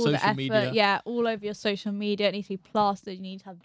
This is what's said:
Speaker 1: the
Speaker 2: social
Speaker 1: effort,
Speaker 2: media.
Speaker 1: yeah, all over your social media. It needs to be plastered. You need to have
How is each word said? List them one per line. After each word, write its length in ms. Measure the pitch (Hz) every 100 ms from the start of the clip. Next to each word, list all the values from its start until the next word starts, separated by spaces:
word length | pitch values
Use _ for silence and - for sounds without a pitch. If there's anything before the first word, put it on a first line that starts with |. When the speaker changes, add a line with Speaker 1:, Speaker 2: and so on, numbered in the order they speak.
Speaker 1:
the 80 | 233
Speaker 2:
social 120 | - 202
Speaker 1:
effort, 100 | 214
Speaker 2:
media. 340 | 135 220 -
Speaker 1:
yeah, 260 | 220 202 196
all 240 | 208 240 233
over 160 | 220
your 100 | 208
social 380 | 208 214 202 214
media. 360 | 202 208 202 202
It 40 |
needs 160 | 196 196
to 60 |
be 20 | 190
plastered. 580 | _ 220 208 202 208
You 60 | 185
need 180 | 190 190
to 40 |
have 140 | 196 175